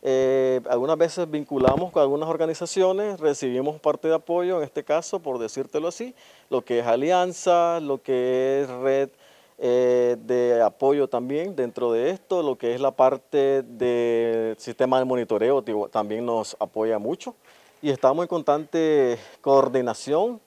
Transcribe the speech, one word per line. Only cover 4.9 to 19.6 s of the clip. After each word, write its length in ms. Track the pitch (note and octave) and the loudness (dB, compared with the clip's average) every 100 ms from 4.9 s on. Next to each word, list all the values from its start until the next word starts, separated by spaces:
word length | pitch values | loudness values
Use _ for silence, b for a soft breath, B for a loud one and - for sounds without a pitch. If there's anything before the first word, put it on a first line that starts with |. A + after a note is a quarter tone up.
| D3+ E3+ G3 | -4 -2 -8
por 180 | D#3+ B2+ | -4 -6
decírtelo 480 | A2+ C3 C3+ D3+ D#3+ | -6 -6 -6 -4 -4
así, 260 | - B3 B3+ B B B | -6 -12 -14 B B B
lo 140 | C3 | -4
que 160 | - A#2+ | 0 -2
es 60 | A#2+ | 2
Alianza, 880 | A#2 D3 F3+ F3+ F3 - F3 E3+ E3+ | 0 2 2 0 -2 2 4 4 0
lo 240 | D3+ C3+ | -4 -6
que 600 | - B2+ B2+ B2+ C3 C3+ | -2 -2 0 0 0 0
es 60 | C#3 | -2
Red, 420 | B2 C3 C3+ C#3 _ b b b _ | -4 0 0 0 _ b b b _
eh, 580 | B2+ B2 B2 B2 B2 A#2+ A2+ | 0 2 4 4 2 0 0
de 340 | B2 B2 A#2 | 0 2 4
apoyo 460 | A2 - C3+ C#3+ C#3 | 2 2 2 2 2
también 480 | B2 B2 C#3+ F3+ | -2 -4 -4 -4
dentro 380 | E3+ B2 A2+ A#2+ | -4 -6 -2 0
de 180 | A2+ C3 | 0 0
esto, 320 | F#3 _ F3+ | -4 _ -2
lo 160 | D3+ B2+ | 0 -2
que 160 | A#2+ | -2
es 60 | A#2+ | 0
la 100 | C3+ | -2
parte 720 | B2+ C3 C3+ _ D3 C#3 C#3 | 4 2 2 _ 0 2 2
del 960 | B2 A#2 B2 A#2+ A#2+ A#2 A#2 A2+ A2+ A2 | -2 -4 0 0 2 2 0 0 -2 -6
sistema 400 | - A#2 B2+ C3 | -12 -2 2 2
de 60 | |
monitoreo, 580 | B2+ B2+ A#2 A2 A2+ C#3 | 2 -2 0 0 2 0
digo, 260 | A2+ G#2+ G#2 | 0 -4 -4
también 380 | A2 G#2 G#2+ A#2+ | -4 -4 -4 -4
nos 300 | A#2 G#2+ - | -4 -4 -6
apoya 400 | G#2 - A2 A2 | -8 -4 -2 -2
mucho. 380 | G#2+ F3 - - b b b b | -4 -8 -10 -18 b b b b
Y 100 | D3+ | -4
estamos 340 | C3 C3 D3 | 2 2 2
en 40 | F3 | -2
constante 880 | F3 D3+ D3 D#3 E3 D#3+ D3+ C3 A#2+ B B | -4 -2 -2 -2 -2 2 2 2 0 B B
coordinación 1000 | - C3+ | 2 4